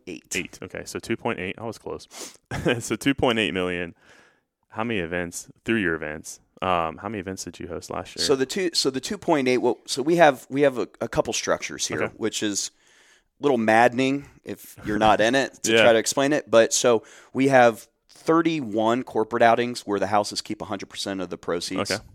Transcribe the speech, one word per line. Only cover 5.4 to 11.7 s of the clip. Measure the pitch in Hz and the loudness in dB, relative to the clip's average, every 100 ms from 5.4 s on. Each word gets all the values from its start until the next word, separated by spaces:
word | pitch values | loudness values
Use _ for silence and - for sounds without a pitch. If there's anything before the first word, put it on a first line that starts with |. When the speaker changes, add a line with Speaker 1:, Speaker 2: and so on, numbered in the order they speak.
| - - | -18 -12
Speaker 2:
through | - 113 | -4 -2
your | 90 80 | 0 -2
events, | 76 78 - - _ _ | -6 -12 -14 -20 _ _
um, | 92 87 80 80 | -2 0 -2 -6
how | 101 | -10
many | 110 | -10
events | 92 95 - | -10 -10 -12
did | 85 | -14
you | 87 | -12
host | 82 - | -12 -10
last | 85 90 - | -10 -10 -6
year? | - | -2
Speaker 1:
So | 135 | 0
the | 131 | 0
two, | 202 185 | -4 -4
so | - 143 | -2 -2
the | 131 | -4
two | - 196 | -8 -8
point | - 156 127 | 0 0 2
eight, | 127 | 2
well, | 113 - - | 0 -2 -6
so | - | -4
we | 139 175 | 0 4
have, | 160 127 - | 4 4 -4
we | 135 | 0
have | 143 123 | 2 2
a, | 92 - | -6 -6
a | 117 | -4
couple | 147 - | -2 -2
structures | - - 82 - | -4 -2 -2 -2